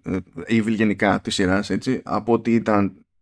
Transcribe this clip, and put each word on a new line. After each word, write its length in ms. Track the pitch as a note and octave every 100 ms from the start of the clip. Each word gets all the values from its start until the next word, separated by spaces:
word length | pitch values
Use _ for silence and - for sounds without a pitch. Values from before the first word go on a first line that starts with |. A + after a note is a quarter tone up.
ε, 140 | - F#2 - - F2
Evil 260 | A2+ A2 G#2+
γενικά 460 | A2 G2+ G#2 G2+
της 120 | -
σειράς, 360 | - F#2 F#2+ G#2
έτσι, 320 | G2 - B2+ -
από 280 | G#2 G#2+
ότι 200 | A#2 A2+
ήταν 520 | A#2 A2 G#2 G2 - _ _